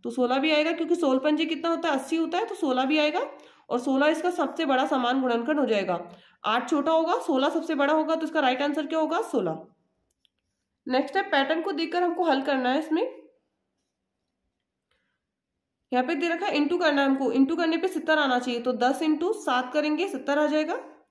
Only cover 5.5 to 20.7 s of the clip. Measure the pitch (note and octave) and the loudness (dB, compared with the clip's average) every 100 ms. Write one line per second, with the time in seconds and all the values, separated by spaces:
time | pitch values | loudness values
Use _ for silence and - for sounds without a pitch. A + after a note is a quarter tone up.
5.5 | D4+ B3+ A3 F#3 F3 - - - _ - | 0 2 0 0 -4 -6 -18 -20 _ -2
6.5 | A3+ B3 D4+ D4+ D#4+ E4 A4+ B4+ C4+ C#4+ | -2 0 0 2 2 2 -2 0 2 2
7.5 | D#4+ - D4 C#4+ D#4 D#4 D#4+ D#4+ D#4 C4+ | 0 -4 0 2 2 2 -2 -2 0 2
8.5 | C4 C#4+ D4 D4+ D#4+ D#4 E4 A4+ C4 F3+ | 2 0 -2 -2 -2 0 -2 -2 -2 -2
9.5 | D#3+ - _ _ _ _ _ _ _ _ | -6 -12 _ _ _ _ _ _ _ _
10.5 | _ _ _ - B3+ D4 F#4+ G4 C#4+ C4+ | _ _ _ -2 0 0 -2 0 0 0
11.5 | E4 E4 D4+ E4 F4 F4+ E4+ E4+ C4+ C#4 | 0 -2 -4 -2 0 0 0 0 0 0
12.5 | C4+ B3 C4+ D#4 D#4+ B4+ - - _ _ | 0 0 -2 0 -2 -2 -6 -20 _ _
13.5 | _ _ _ _ _ _ _ _ _ _ | _ _ _ _ _ _ _ _ _ _
14.5 | _ _ _ _ _ _ _ _ _ _ | _ _ _ _ _ _ _ _ _ _
15.5 | _ _ _ _ B3 B3+ D#4+ E4+ E4 G4+ | _ _ _ _ -2 0 0 0 -2 -2
16.5 | D4+ D4 F4 E4+ C#4+ C#4 C4+ C4 C4 C4+ | 0 0 2 2 4 2 2 0 2 2
17.5 | E4 E4 E4 F#4 E4+ - D#4 C#4+ B3 B3 | 2 0 0 -2 -4 0 2 2 0 0
18.5 | A#3+ A#3+ A3+ A#3+ C4+ D#4+ D4+ E4+ A4 - | -4 -2 0 0 2 0 0 0 -2 0
19.5 | B3 B3+ D4+ D4+ D4+ F#4+ C4 - C#4+ D4 | -2 0 -2 0 -2 -2 -4 -2 0 2
20.5 | D4+ D#4 | 0 -2